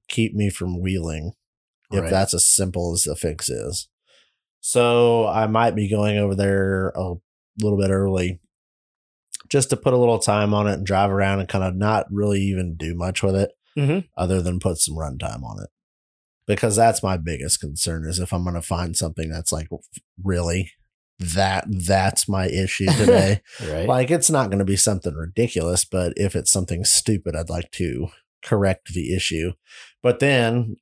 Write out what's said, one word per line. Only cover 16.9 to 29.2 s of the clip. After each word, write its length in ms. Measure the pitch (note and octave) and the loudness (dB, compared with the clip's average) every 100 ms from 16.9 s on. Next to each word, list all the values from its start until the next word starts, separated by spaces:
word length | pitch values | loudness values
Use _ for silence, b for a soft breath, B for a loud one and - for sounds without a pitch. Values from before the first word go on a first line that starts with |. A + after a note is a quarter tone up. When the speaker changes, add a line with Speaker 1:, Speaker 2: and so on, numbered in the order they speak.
| A2 | 4
Speaker 1:
my 160 | G2 F#2 | 0 -2
biggest 420 | D#2+ D2+ C#2 - | -4 -6 -4 -4
concern 460 | C#2+ D2 - E2 D#2 | -4 -6 -4 -4 -4
is 120 | F2 | -4
if 140 | F2 | -4
I'm 100 | F2+ | -2
gonna 200 | F2+ E2+ | -2 -4
find 340 | - E2+ F2 E2 | -4 -4 -2 -4
something 320 | E2+ D#2 D#2+ | -4 -6 -8
that's 240 | D#2+ - | -6 -4
like, 160 | D#2 D#2+ D#2+ _ - _ - | -6 -6 -12 _ -20 _ -10
really, 500 | F#2+ F2+ E2+ F2+ F#2 - _ _ _ _ | -2 -2 0 -2 -4 -10 _ _ _ _
that, 480 | F2 E2+ F#2+ F#2+ - | -4 0 2 0 -2
that's 580 | F#2+ E2+ F#2+ F#2+ - - | -4 2 2 4 0 -2
my 200 | F#2+ F#2 | 0 0
issue 400 | F#2 F#2 - F#2+ | 0 -2 0 2
Speaker 2:
<laughs> 100 | C3+ | 4
Speaker 1:
today. 460 | G#2 - F#2+ G#2 _ B | 6 6 6 2 _ B
Speaker 2:
Right. 240 | F2+ D#2 G#2 | -8 -4 0
Speaker 1:
Like, 240 | B2+ B2+ | 2 2
it's 200 | E3+ - | 2 2
not 200 | D3+ G#2+ | 2 2
gonna 140 | G2 | 0
be 120 | G2 G2 | 2 2
something 380 | - F#2+ F2+ | 2 0 -2
ridiculous, 720 | D2+ E2 F#2 A#2 F2+ E2 F#2 | -6 -8 -2 0 0 0 0
but 300 | - F#2 F2 - | 0 -2 -2 0
if 180 | G2 | -2
it's 160 | F2 - | 0 0
something 340 | G2 F#2 F2 | 0 0 -2
stupid, 520 | G2+ - - G2+ E2+ D#2 | 0 2 2 0 0 -6
I'd 140 | E2 | -4
like 200 | E2 E2+ | -6 -8
to 360 | - E2+ B1 E2 b _ _ | -6 -4 -4 -8 b _ _
correct 520 | - A2 G2 F#2 - | -2 0 2 0 -4
the 200 | E2+ C2 | -6 -2
issue. 380 | F#2 | -2